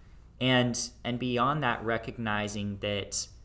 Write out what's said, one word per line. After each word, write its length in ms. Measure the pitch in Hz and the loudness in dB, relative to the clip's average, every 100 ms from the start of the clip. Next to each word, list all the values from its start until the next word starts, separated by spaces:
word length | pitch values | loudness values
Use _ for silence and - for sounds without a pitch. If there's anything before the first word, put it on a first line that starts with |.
| - - - - | -20 -20 -16 0
And, 380 | 127 127 123 117 - - | 4 6 4 2 -4 -6
and 140 | - 120 | -6 -2
beyond 440 | 123 120 123 151 | 0 2 2 2
that, 200 | 135 113 | 2 0
recognizing 920 | 107 113 - 110 113 104 104 104 101 98 | 0 -2 -2 -6 -2 0 -2 -2 -4 -2
that 460 | 104 101 - - - - | -2 -2 -2 -4 -6 -10